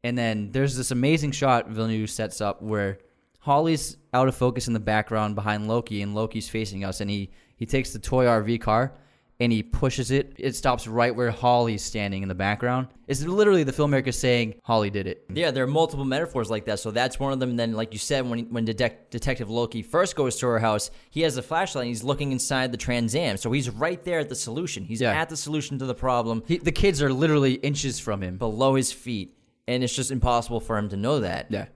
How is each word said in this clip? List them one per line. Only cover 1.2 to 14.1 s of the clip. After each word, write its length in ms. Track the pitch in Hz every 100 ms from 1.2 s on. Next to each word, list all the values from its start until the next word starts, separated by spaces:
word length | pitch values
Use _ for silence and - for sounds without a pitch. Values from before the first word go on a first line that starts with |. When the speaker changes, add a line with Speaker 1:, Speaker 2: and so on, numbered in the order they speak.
| 147
Speaker 1:
shot 380 | 139 139 120 -
Villeneuve 400 | 110 113 110 107
sets 320 | - 107 -
up 200 | 104 98
where 380 | 107 107 101 95 _ _ _ _
Holly's 560 | - 143 160 160 - - _
out 140 | - 131
of 80 | 127
focus 320 | 123 127 120
in 60 |
the 80 | 113
background 540 | 101 107 107 110 107 104
behind 340 | 104 104 107
Loki, 320 | 120 117 104
and 120 | 101
Loki's 360 | 104 110 110 -
facing 340 | 110 107 98
us. 160 | 98 92
And 100 | 101
he, 220 | 101 98 - _ _
he 100 | 113
takes 280 | 135 131
the 60 | 113
toy 280 | - 127 123
R 140 | 113
V 140 | 104 117
car, 380 | 113 110 135 - _ _ _ _
and 120 | 120
he 100 | 113
pushes 480 | 107 - 135 - 117
it. 240 | 135 - -
It 180 | 135 131
stops 320 | 139 120 117
right 280 | 113 120 117
where 140 | 120
Holly's 540 | 104 123 123 117 104
standing 400 | - 110 101 95
in 40 | 98
the 80 | 92
background. 520 | 98 104 123 127 127 - -
It's 140 | 135
literally 400 | 156 196 208 185
the 80 | 143
filmmaker 420 | 131 147 139 135